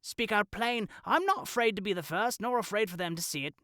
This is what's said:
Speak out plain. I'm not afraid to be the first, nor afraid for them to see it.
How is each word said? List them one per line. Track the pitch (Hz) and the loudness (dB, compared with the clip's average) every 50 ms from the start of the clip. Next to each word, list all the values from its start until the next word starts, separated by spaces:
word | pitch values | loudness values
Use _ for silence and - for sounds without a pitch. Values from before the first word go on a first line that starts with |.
Speak | _ - - - 233 214 | _ -12 -2 -2 0 2
out | 214 208 208 _ | 4 2 2 _
plain. | - 208 233 240 240 233 214 - - - - | 0 -2 0 0 0 0 -2 -4 -8 -12 -2
I'm | 180 226 320 370 | 2 2 4 4
not | 392 392 - - | 4 0 0 -2
afraid | - - 240 233 233 220 | -4 0 4 4 4 2
to | 196 | 2
be | 185 208 | -2 -2
the | 190 180 | -2 -2
first, | 156 - 156 180 220 247 240 - | -2 -2 -2 0 0 0 -2 -2
nor | 208 240 247 240 | -2 0 0 0
afraid | 202 - 190 208 220 185 | 0 0 0 0 0 0
for | 175 | -2
them | 170 180 170 165 | -4 -4 -4 -2
to | 165 | -4
see | 170 - - 151 135 | -4 -4 -4 -4 -4
it. | 151 - _ | -6 -8 _